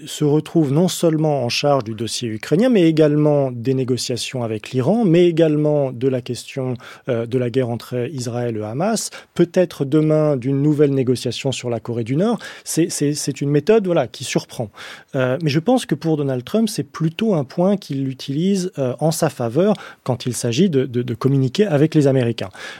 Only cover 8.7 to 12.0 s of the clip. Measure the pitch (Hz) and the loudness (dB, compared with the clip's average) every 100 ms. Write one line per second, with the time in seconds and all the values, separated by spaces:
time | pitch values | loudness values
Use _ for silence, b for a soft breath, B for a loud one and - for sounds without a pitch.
8.7 | 123 196 220 - B B - 170 185 175 | -4 -2 -2 -6 B B 0 0 2 0
9.7 | - 139 156 156 156 151 139 120 139 147 | 0 0 2 4 4 2 0 0 0 2
10.7 | 143 151 135 123 120 123 - 139 123 123 | 4 4 2 0 0 -2 -4 -4 -4 -6
11.7 | 113 - 117 | -6 -6 -6